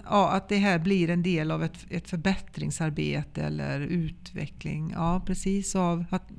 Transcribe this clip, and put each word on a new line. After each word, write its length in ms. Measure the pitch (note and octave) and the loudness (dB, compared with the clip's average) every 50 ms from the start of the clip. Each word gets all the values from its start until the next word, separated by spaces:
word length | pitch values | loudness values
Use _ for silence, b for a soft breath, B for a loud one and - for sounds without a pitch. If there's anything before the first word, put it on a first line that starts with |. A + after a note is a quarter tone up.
| - | -4
ja, 280 | - - G3+ F#3 - | 2 4 4 6 6
att 180 | F#3 F#3+ F#3+ - | 4 0 0 2
det 80 | G#3 | 2
här 220 | G3+ G3+ G3+ F3+ E3 | 4 4 4 4 4
blir 300 | D#3+ G3 G3 F#3 E3+ D#3+ | 4 4 4 4 4 4
en 140 | F3 F3 E3+ | 2 2 2
del 280 | F#3+ F3 D#3 D#3 D#3+ | 2 2 2 2 0
av 120 | D#3+ D#3+ E3 | 0 0 -2
ett, 220 | D#3+ - - - - | -4 -4 -8 -12 -6
ett 200 | - E3 - - | -6 -6 -6 -4
förbättringsarbete 1300 | F#3+ E3 D3 G3 F#3+ - - - - D3+ D3+ D3 - - E3 D#3 D3 D#3 D3+ D3+ C#3+ D3 D3 - - D#3 D3+ | -4 0 2 2 2 0 -2 -8 -8 -6 -4 -4 -2 -2 -2 -2 0 0 -2 0 0 -2 -4 -4 -4 -4 -4
eller 360 | D3+ D3+ D3+ C#3+ C#3 C#3 C#3+ | -2 -2 -2 -4 -4 -4 -4
utveckling. 1120 | C#3+ - F3 F3 D#3+ D#3 E3+ - - - - F3 D3+ C#3 - - - D3+ D3+ D3+ D#3 - - | -2 -2 -2 -2 -2 -2 -6 -10 -14 -12 -8 -8 -8 -8 -8 -10 -8 -6 -6 -4 -4 -4 -4
Ja, 260 | - E3 E3+ F3 F#3 - | -2 0 2 2 0 0
precis, 500 | - F3+ - - F#3+ G3 G3+ G3 - - | -2 -2 0 0 0 0 0 0 0 0
av 300 | F#3+ F3+ E3+ E3+ E3+ E3+ - | 2 2 2 2 0 0 -2
att 200 | F#3 F3+ - - - | -2 -4 -4 -6 -16